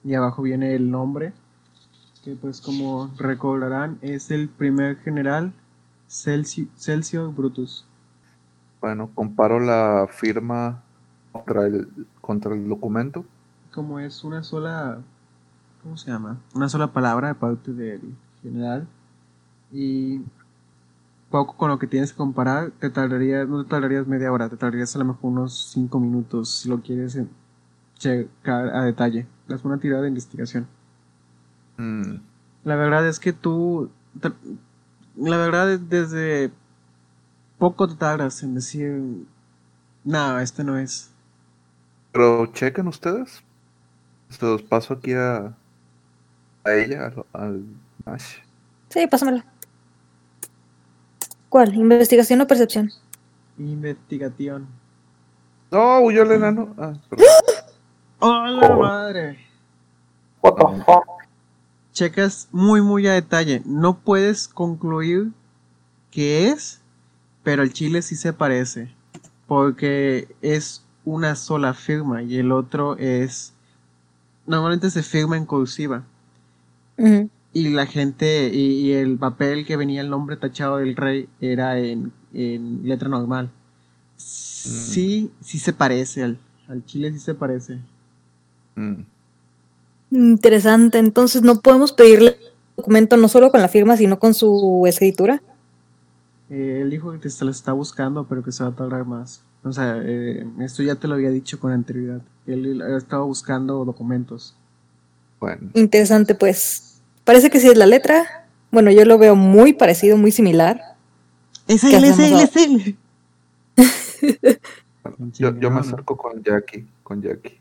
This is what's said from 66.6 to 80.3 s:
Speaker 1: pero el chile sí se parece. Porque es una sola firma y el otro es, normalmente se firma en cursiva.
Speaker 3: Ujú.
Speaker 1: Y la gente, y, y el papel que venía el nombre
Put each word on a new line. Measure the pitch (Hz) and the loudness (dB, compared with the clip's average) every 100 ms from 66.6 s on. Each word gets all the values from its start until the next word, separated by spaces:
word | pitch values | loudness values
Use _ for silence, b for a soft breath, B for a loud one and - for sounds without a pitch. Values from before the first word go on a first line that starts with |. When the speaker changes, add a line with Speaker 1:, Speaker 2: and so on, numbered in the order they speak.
| - - _ _ _ _ _ _ | -10 -20 _ _ _ _ _ _
Speaker 1:
pero | - 143 | -4 -2
el | 135 | -2
chile | - 156 170 | -4 -4 -4
sí | 175 156 | -6 -8
se | 170 | -8
parece. | 160 147 127 123 - 120 _ _ - _ _ _ | -4 -2 -2 -4 -10 -16 _ _ -20 _ _ _
Porque | 143 139 123 147 139 139 131 - _ | -2 -2 -2 -4 -4 -4 -4 -8 _
es | 151 151 151 - _ _ | -6 -4 -6 -18 _ _
una | - 156 160 143 | -10 -6 -6 -6
sola | - 151 139 | -6 -4 -4
firma | 127 - 151 143 117 | -6 -6 -6 -4 -8
y | 120 127 | -6 -4
el | 127 | -2
otro | 131 127 151 143 139 | -2 -4 -6 -6 -6
es, | 131 127 127 - - _ _ _ _ _ _ _ _ _ - | -4 -4 -6 -10 -18 _ _ _ _ _ _ _ _ _ -6
normalmente | 160 165 175 185 | -4 -2 -2 -4
se | 175 | -4
firma | 147 160 156 160 | -4 -4 -2 -4
en | 156 | -4
cursiva. | 143 131 - 147 120 120 _ _ _ _ _ _ _ _ - | -4 -4 -6 -8 -10 -12 _ _ _ _ _ _ _ _ 0
Speaker 3:
Ujú. | 220 208 208 _ _ | 4 4 0 _ _
Speaker 1:
Y | 160 156 | -4 -2
la | 147 139 | -2 -2
gente, | 147 139 135 156 156 131 | -4 -4 -2 -2 0 -2
y, | 139 139 135 139 | 0 0 0 0
y | |
el | 139 135 127 | 0 -2 -2
papel | 131 123 143 147 151 | -4 -4 -4 -4 -6
que | 156 | -6
venía | 143 139 | -4 -6
el | 143 | -6
nombre | 139 143 | -8 -8